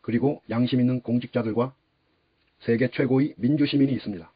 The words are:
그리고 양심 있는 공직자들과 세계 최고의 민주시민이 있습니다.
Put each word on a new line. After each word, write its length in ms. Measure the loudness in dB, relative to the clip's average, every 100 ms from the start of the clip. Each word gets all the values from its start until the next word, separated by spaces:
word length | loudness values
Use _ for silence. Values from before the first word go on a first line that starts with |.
그리고 420 | -2 0 0 -4 -4
양심 300 | -2 0 2
있는 200 | 0 -2
공직자들과 760 | -2 -4 -2 -4 -2 -2 -2 -6 _ _ _ _ _ _ _ _
세계 300 | -2 0 0
최고의 440 | 0 2 2 0 0
민주시민이 540 | 0 2 2 2 2
있습니다. 400 | 0 -4 -10 -12